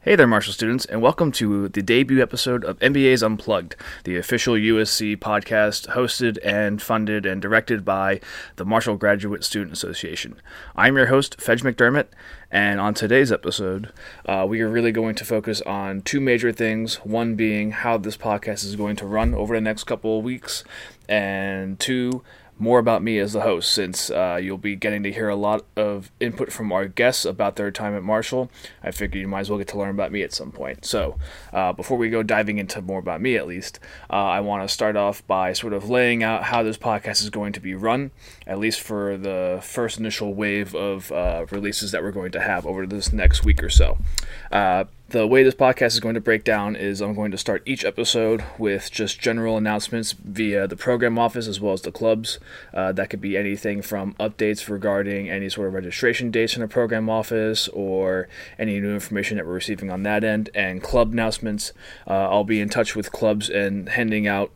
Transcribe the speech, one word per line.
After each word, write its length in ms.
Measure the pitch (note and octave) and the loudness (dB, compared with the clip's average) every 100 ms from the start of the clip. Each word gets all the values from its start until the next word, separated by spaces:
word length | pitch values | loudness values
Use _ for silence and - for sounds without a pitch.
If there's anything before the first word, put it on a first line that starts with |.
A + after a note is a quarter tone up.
Hey 120 | - G3 | 4 8
there, 100 | B2+ | 8
Marshall 260 | G#2+ G2+ | 6 2
students, 320 | G2 A2+ B2+ | -2 -2 -2
and 160 | - A2 | -2 2
welcome 300 | A#2+ D3+ D#3+ | 4 4 0
to 380 | B2+ G#2+ G2+ G2 | 2 0 0 0
the 120 | G2+ | -2
debut 400 | G2 A#2 C3 C3 | 2 4 6 4
episode 440 | B2 B2 - B2 | 2 0 -2 0
of 120 | F2+ F#2+ | -2 0
M 100 | B2+ | 2
B 200 | C#3+ C3+ | 6 6
As 100 | C3 | 6
Unplugged, 540 | A2 G#2+ - G2+ F2 - - - | 4 0 0 -2 -2 -14 -16 -12
the 140 | - F2+ | -6 -4
official 420 | F#2 A#2+ B2+ A2+ | -2 0 2 2
U 220 | G#2+ A2 | 4 4
S 100 | G#2+ | 2
C 260 | - G#2+ G#2 | 0 -2 -4
podcast 760 | - G#2 - A2 G#2+ G#2 - | 0 -2 2 2 2 0 -4
hosted 480 | - B2 - A#2+ G#2 | -2 0 0 0 0
and 400 | - G2+ G#2 G#2 | -2 0 0 -2
funded 420 | - A2 G#2+ G#2+ | -2 -2 0 -2
and 160 | G2 F#2+ | -2 -4
directed 440 | G2 A2+ - A2+ | 2 2 2 -2
by 340 | G2 F#2+ F#2+ G2 - - - - | 0 0 2 0 -4 -16 -16 -10
the 80 | |
Marshall 320 | F#2 A2 A#2 G#2 | 0 0 2 0
Graduate 480 | G#2+ G2+ G2+ G2+ | 2 2 0 -4
Student 280 | - G#2+ F#2 | -4 -4 -6
Association. 680 | D#2 - E2+ E2 E2 - - - - - | -6 -8 -8 -8 -8 -10 -14 -20 -20 -12
I'm 220 | - A2 C3+ | 4 6 6
your 100 | B2 | 6
host, 320 | C3+ C#3+ - | 6 2 -6
Fedge 240 | - A#2 | 0 2
McDermott, 460 | C3 A#2 B2 C#3+ - - - - - | 2 4 4 4 0 -8 -20 -20 -2
and 300 | F#2+ G#2 G2+ | 2 4 2
on 140 | G2+ | 0
today's 360 | G#2 G#2+ B2+ C#3 | 0 4 6 6
episode, 600 | A2 - - F#2+ F#2+ G#2+ - - - - | 4 0 -2 -2 -4 -8 -14 -20 -12 -4
uh, 180 | F#2+ F#2+ | 0 0
we 120 | A2 | 2
are 80 | A2+ | 2
really 220 | A#2 A#2 | 2 2
going 240 | A2+ A2 | 2 0
to 100 | A2 | -2
focus 360 | - A2 G#2+ G#2 | -2 -2 0 -4
on 400 | - G2+ G2 G2 | -4 -4 -4 -6
two 200 | F#2+ C#3 | -2 0
major 300 | C3+ A#2+ A#2+ | 4 4 2
things, 460 | A2 A2+ A2 A2+ - | 2 0 0 -2 -6
one 320 | G#2 A2 A#2 A2 | -2 -2 0 2
being 340 | A2 G#2+ G#2+ | 2 2 -2
how 260 | G#2+ A#2+ A2+ | -2 0 0
this 200 | G2+ G#2 | -2 -4
podcast 480 | A2+ G2+ A2 G2+ | -2 -2 -2 -6
is 100 | G2+ | -6
going 220 | G#2 G#2 G#2 | -4 -4 -4
to 100 | G2+ | -2
run 260 | G#2+ A#2 A2+ | 0 2 0
over 180 | G#2+ | 0
the 60 | A2+ | 0
next 240 | A2 A2 | 0 -4
couple 340 | - A#2 A2 A2 | -4 -4 0 0
of 60 | |
weeks, 400 | A2+ B2+ - - - - - - - | -2 -6 -8 -8 -8 -18 -18 -20 0
and 680 | G#2 G2 G2 G2 F#2+ F#2+ F#2+ | 0 2 -2 -2 -4 -4 -4
two, 460 | - B2+ B2 B2+ - - - - | -2 0 0 -2 -6 -20 -20 -4
more 200 | A2 B2 | 4 6
about 240 | A#2 A2+ | 6 2
me 160 | G#2 A2 | 2 0
as 140 | G2+ | 0
the 80 | G#2+ | 2
host, 320 | A2+ F2+ - | 2 2 2
since, 360 | - F#2 F#2 - | 0 0 -4 -2
uh, 280 | - F#2 F2 | 0 0 0
you'll 180 | F#2 F#2+ | -4 -4
be 180 | G#2 G2 | -4 -2
getting 260 | G#2+ G#2 | -2 -2
to 80 | G2+ | -4
hear 180 | G2+ G#2+ | -2 -2
a 60 | |
lot 300 | G2+ G#2 G#2+ - | 0 0 0 -2
of 380 | - G#2+ G2+ F#2+ _ | -2 -2 -2 -8 _
input 320 | - E3+ B2 | -4 -2 -6
from 180 | - A2 | -4 -2
our 160 | F#2 G2 | -2 -2
guests 380 | F#2 A#2+ B2+ | 2 4 4
about 320 | - F#2+ G2+ - | -2 0 -2 -2
their 160 | G2+ | -6
time 240 | G2 G#2 G#2 | -4 -4 -4
at 80 | |
Marshall. 480 | F#2 A2 A2+ B2+ B2+ - - - | 0 0 0 -2 -2 -8 -20 -10
I 80 | - | -10
figure 280 | F#2+ G2+ F#2+ | -6 -4 -4
you 60 | F#2+ | -4
might 140 | G2 | -4
as 100 | G2+ | -2
well 80 | G#2 | -4
get 80 | G2 | -4
to 100 | G2+ | -4
learn 120 | G2 | -4
about 220 | G2 G2 | -2 -2
me 100 | G2+ | -2
at 100 | F#2 | -4
some 200 | - C#2 | -6 -10
point. 320 | - C2 C2 | -10 -10 -10
So, 320 | - G#2+ D#2 - - - - | -4 -2 -2 -4 -8 -12 -8
uh, 200 | F#2+ F#2 | -2 -2
before 260 | F#2 F#2 C3 | -2 -2 0
we 100 | A2+ | 0
go 140 | A2+ | 0
diving 360 | G#2+ G#2+ G#2+ G#2 | 0 0 0 -2
into 220 | F#2+ - | -4 -8
more 200 | F#2 F#2+ | -6 -6
about 200 | F2 E2 | -4 -4
me, 160 | A#2+ A2+ | 0 0
at 120 | D2 | -2
least, 320 | F2+ - - - - - | -8 -12 -16 -20 -20 -4
uh, 160 | G2 G2 | 0 2
I 140 | F2+ | 0
wanna 280 | G#2 G2+ G2 | 0 -2 -4
start 280 | - G#2+ G#2 | 0 2 2
off 300 | G2+ G2+ - | 2 0 0
by 280 | F#2+ F#2 | 0 2
sort 180 | F2+ A#2 | -2 -4
of 180 | G2+ G2+ | -4 0
laying 320 | B2 B2 A#2+ | 2 4 4
out 220 | A2+ A2 | 2 0
how 180 | - A#2+ | 0 2
this 160 | A2+ A2 | 0 0
podcast 440 | B2 G#2 A2 G#2 | -2 -2 -2 -4
is 80 | G#2 | -2
going 220 | G#2 G#2 | -4 -6
to 60 | G2 | -6
be 140 | F#2 | -8
run, 380 | F#2 A2+ B2 C#3 - - - - | -4 0 0 -2 -10 -20 -20 -8
at 140 | G2 | -2
least 200 | A2 G#2+ | -2 -2
for 360 | - G#2+ G2+ G2 | -4 -4 -2 -2
the 420 | G2 F#2 F2+ F#2 | -4 -2 -2 -4
first 380 | - - A#2 G#2+ | -6 -4 -4 -4
initial 340 | A2 G#2 G#2 | -6 -4 -4
wave 400 | G2 G#2 G2+ G2 | -2 0 0 -2
of, 380 | F2 G2+ G2 F#2 | -4 -4 -4 -6
uh, 360 | D2 F2+ E2 E2 | -2 -2 -2 -4
releases 400 | G2+ G2+ - G#2 | -4 -4 -4 -4
that 120 | F#2 | -4
we're 100 | F#2 | -4
going 200 | G2 F#2 | -4 -6
to 80 | F2 | -4
have 240 | - F#2 | -2 -2
over 220 | E2 F#2+ F#2+ | -2 -6 -6
this 260 | G2+ F#2 | -4 -2
next 320 | G#2 F#2 - | 4 6 6
week 160 | - - | 4 4
or 100 | E2 | 6
so. 280 | - G#2+ - - - - - - | 6 6 4 0 -2 -4 -10 -2
Uh, 320 | G2+ G2 F#2 F#2+ - - | 2 4 2 0 -8 -4
the 180 | A#2+ G#2+ | 0 6
way 160 | B2+ | 8
this 120 | C3 | 8
podcast 340 | C3 C3 B2+ A#2+ | 8 4 6 2
is 120 | A2 | 2
going 140 | A#2 | 0
to 80 | A2+ | -2
break 200 | A2 A2 | 2 2
down 320 | A2 G#2+ G2+ | 4 2 0
is 280 | A2 G2+ G2 | -2 -2 -2
I'm 120 | G2+ | -2
going 180 | G#2 G#2+ | -2 -2
to 60 | F#2+ | -2
start 240 | - G2 - | -2 -2 -2
each 180 | C3+ | -2
episode 580 | - G#2 A2+ A#2+ A2 A2+ - - | -2 0 0 2 2 2 -2 -4
with 340 | G#2+ G2 - | -2 -2 -4
just 300 | - G#2 - | -6 -6 -2
general 380 | B2 A2+ A2+ A2 | -2 0 0 0
announcements 540 | G#2+ G#2+ - A#2 A2 | 0 0 -2 -4 -4
via 540 | - - G2+ G#2+ G2+ G2 | -8 -10 -2 0 0 -2
the 100 | - | -4
program 420 | - B2 A#2+ A2+ | -2 2 2 2
office 280 | A#2 B2 A2 | 2 0 -6
as 140 | F#2+ | -4
well 140 | G#2 | -2
as 80 | F#2+ | -2
the 100 | - | -4
clubs. 460 | - A2+ A2 A2+ - - - - | -2 2 2 -2 -10 -12 -20 -10
Uh, 200 | - F#2+ | -4 -2
that 180 | F#2+ F#2+ | -2 -4
could 100 | G2+ | -4
be 160 | G2 F#2+ | -4 -2
anything 460 | G2+ G2+ G#2+ G2+ | -2 -2 -4 -4
from 320 | G2+ G#2 G2 | -4 -4 -6
updates 560 | - G#2+ - G#2+ G#2 - | -4 -4 0 0 0 -4
regarding 580 | G#2 G2+ G2+ G2+ G2+ G2 | -2 0 0 0 -2 -4
any 220 | F#2+ G2 | -4 -4
sort 180 | G2+ G2 | -4 -4
of 60 | |
registration 560 | F#2+ F2+ - B2 A#2 B2 | -4 -6 0 0 2 0
dates 240 | A2+ A2+ | 0 0
in 80 | - | 0
the 60 | A2 | -2
program 420 | B2+ A2+ A2 A2 | 0 0 0 0
office 580 | A2 G#2+ A2+ A2 A2 - | -2 0 0 0 0 -2
or 580 | - G2 F#2+ F#2+ F#2 F#2 - - - | -4 -2 0 0 0 -4 -10 -18 -6
any 220 | A2 G2+ | -2 0
new 140 | G2+ | -2
information 420 | G#2 - G#2 G2 G#2 | -4 -4 -4 -2 -4
that 100 | E2 | -4
we're 60 | |
receiving 380 | F2+ - G2 G2 | -6 -4 -6 -6
on 120 | F#2 | -4
that 200 | G2+ G#2+ | -2 0
end, 240 | A2 G#2+ G#2 | 2 0 -2
and 280 | G#2 F#2+ F#2 | -2 -2 -4
club 300 | - B2+ A2+ | 0 2 2
announcements. 600 | A#2 A2+ - A2+ G#2 - - - - - | 2 -2 -2 -4 -4 -6 -12 -20 -18 -2
Uh, 240 | G2 G2 | 0 2
I'll 140 | G2+ | 2
be 180 | G2+ A2 | 2 0
in 80 | G#2 | 0
touch 260 | A2 A2 A2+ | 0 0 -2
with 160 | G2+ | -6
clubs 380 | - A2 G#2+ G#2 | 0 0 2 0
and 400 | G2+ G2+ G2+ F#2 | 0 0 -2 -2
handing 360 | - A#2 G#2+ G#2 | -2 0 2 2
out 240 | G2 G2+ | 2 -2